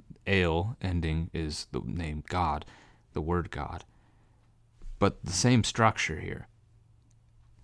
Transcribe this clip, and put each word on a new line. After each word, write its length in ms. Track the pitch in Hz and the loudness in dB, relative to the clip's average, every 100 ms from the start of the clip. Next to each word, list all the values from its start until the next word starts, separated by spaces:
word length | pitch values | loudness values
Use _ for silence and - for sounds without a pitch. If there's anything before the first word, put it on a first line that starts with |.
| - - - | -12 -14 0
El 500 | 98 87 82 98 127 | 4 4 2 0 -4
ending 480 | 95 85 82 78 82 | -2 0 0 0 -2
is 360 | 76 80 76 - | -4 -6 -6 -6
the 100 | - - | -6 -4
name 380 | - 82 76 - | -6 -4 -6 -4
God, 380 | 87 85 73 - - - _ _ | -2 0 -2 -8 -20 -20 _ _
the 80 | - | -6
word 300 | 78 87 80 | 0 0 -2
God. 320 | - 71 85 - _ _ _ _ _ _ _ _ _ - - | -6 -8 -10 -14 _ _ _ _ _ _ _ _ _ -12 2
But 260 | 98 - | 2 2
the 100 | - | -6
same 300 | 95 123 123 | 2 6 6
structure 560 | 98 - 113 - - 80 | 4 4 4 4 -4 -4
here. 280 | 90 - - _ _ _ _ _ _ _ _ _ - - | -8 -10 -12 _ _ _ _ _ _ _ _ _ -20 -20